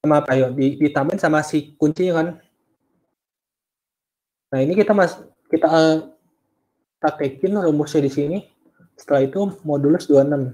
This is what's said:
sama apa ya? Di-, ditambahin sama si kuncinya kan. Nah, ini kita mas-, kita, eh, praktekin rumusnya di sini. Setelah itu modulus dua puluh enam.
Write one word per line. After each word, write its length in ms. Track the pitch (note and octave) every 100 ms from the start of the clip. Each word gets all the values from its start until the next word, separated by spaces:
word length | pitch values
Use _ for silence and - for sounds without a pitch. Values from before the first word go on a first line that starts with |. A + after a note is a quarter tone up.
sama 160 | D3+ D3
apa 160 | D3 C3
ya? 160 | B2+
Di-, 240 | C3 C3+ C#3
ditambahin 480 | D3 C#3+ C#3+ F#3+
sama 160 | E3 D3+
si 340 | D3 D3+ D3 _
kuncinya 400 | D3+ D#3+ F#3 E3
kan. 80 | E3 E3 _ _ _ _ _ _ _ _ _ _ _ _ _ _ _ _ _ _ _ _ _
Nah, 80 | C3+
ini 160 | C3+ F#3
kita 180 | G3+
mas-, 300 | G3+ F3 - - _ _
kita, 160 | D#3+ -
eh, 320 | D#3+ D#3+ D#3+ - _ _ _ _ _ _ _ _ _
praktekin 560 | D#3 - C#3+ C3+ F#3+ G#3
rumusnya 480 | F3 D3 D3 D#3+ C#3
di 60 |
sini. 240 | C#3 C#3+ F#3 - _ _ _ _
Setelah 320 | _ - C#3+ C3+
itu 240 | F#3+ G3+ F#3 D#3
modulus 400 | C#3+ C#3+ E3+ -
dua 160 | C#3+
puluh 80 | C#3
enam. 140 | C#3+ B2+